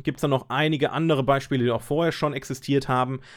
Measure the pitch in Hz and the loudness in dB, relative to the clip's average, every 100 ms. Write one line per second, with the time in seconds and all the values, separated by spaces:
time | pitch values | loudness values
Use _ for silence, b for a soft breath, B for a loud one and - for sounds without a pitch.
0 | 151 147 151 135 - 131 156 156 147 139 | -8 -2 0 0 -2 -2 0 2 0 0
1 | 165 147 131 139 - 135 120 113 - 143 | 2 2 4 2 2 0 2 0 -2 0
2 | 170 151 151 135 - 127 - 139 131 127 | 0 0 -2 -4 -8 -10 0 0 2 0
3 | 127 131 B | 0 -4 B